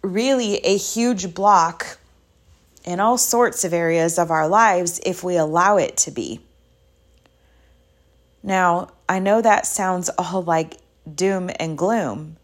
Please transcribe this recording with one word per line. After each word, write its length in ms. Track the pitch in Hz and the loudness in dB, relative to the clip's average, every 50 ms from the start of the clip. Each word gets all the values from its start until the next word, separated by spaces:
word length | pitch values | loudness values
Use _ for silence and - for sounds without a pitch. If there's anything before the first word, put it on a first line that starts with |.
really 560 | - 202 180 208 233 262 277 254 240 208 202 | -6 -4 -2 -2 0 2 2 0 0 -2 -2
a 200 | - - - 196 | -2 0 0 0
huge 560 | 202 - - - 220 233 240 247 190 185 185 165 | 0 0 -4 -2 0 0 0 0 -2 -4 -8 -6
block 640 | - 196 208 202 180 165 165 170 - - - - _ _ _ _ _ _ _ _ _ _ _ _ _ _ _ _ - _ | 0 4 6 6 6 4 2 -2 -8 -14 -14 -14 _ _ _ _ _ _ _ _ _ _ _ _ _ _ _ _ -16 _
in 160 | 180 175 185 | -8 -4 0
all 180 | 202 226 247 | 2 2 2
sorts 460 | 240 - - - 233 240 226 233 - - | 2 0 0 2 2 2 2 0 -4 -4
of 100 | 175 160 | -2 -2
areas 460 | 170 170 165 165 165 165 170 165 180 | 0 0 0 2 2 0 0 0 0
of 100 | 170 160 | 0 0
our 180 | 165 160 156 | 0 0 2
lives 520 | 156 185 214 233 220 190 175 180 175 175 - - | 2 4 4 4 4 4 2 0 -2 -6 -4 -6
if 180 | 190 180 - - | -6 -6 -4 -4
we 140 | 185 180 | -2 0
allow 400 | 170 156 156 156 170 - 196 208 | 0 0 2 2 2 4 4 4
it 200 | 196 147 - - | 4 2 0 -2
to 140 | - - - | -4 -4 -4
be. 280 | 147 - 101 65 - - _ _ _ _ _ _ _ _ _ _ _ _ _ _ _ _ _ _ _ _ _ _ _ _ _ _ _ _ _ _ _ _ _ _ _ _ _ _ _ _ - | -4 -8 -8 -8 -10 -14 _ _ _ _ _ _ _ _ _ _ _ _ _ _ _ _ _ _ _ _ _ _ _ _ _ _ _ _ _ _ _ _ _ _ _ _ _ _ _ _ -6
Now, 460 | 202 190 185 185 180 170 175 185 - _ _ _ | -2 0 2 2 2 2 0 -2 -8 _ _ _
I 120 | - 190 190 | -2 -2 0
know 220 | 185 196 208 226 | 2 2 2 4
that 240 | 220 226 208 - - | 6 4 4 4 2
sounds 440 | - - - 196 185 185 180 175 - | -4 -4 -4 -2 -2 -2 -2 -4 -4
all 320 | - - 180 165 180 190 | -4 -4 -4 -4 -4 -4
like 360 | 175 170 165 160 160 160 - - _ _ _ _ _ - 151 | -2 0 0 0 0 -4 -10 -20 _ _ _ _ _ -16 -6
doom 360 | 147 180 196 196 185 185 180 - - | -4 -2 -2 -2 -2 -4 -8 -8 -8
and 180 | 165 165 156 | -8 -8 -4
gloom, 600 | 139 165 196 226 226 180 131 101 127 156 156 160 _ | -2 -2 0 0 0 -2 -4 -6 -8 -12 -14 -18 _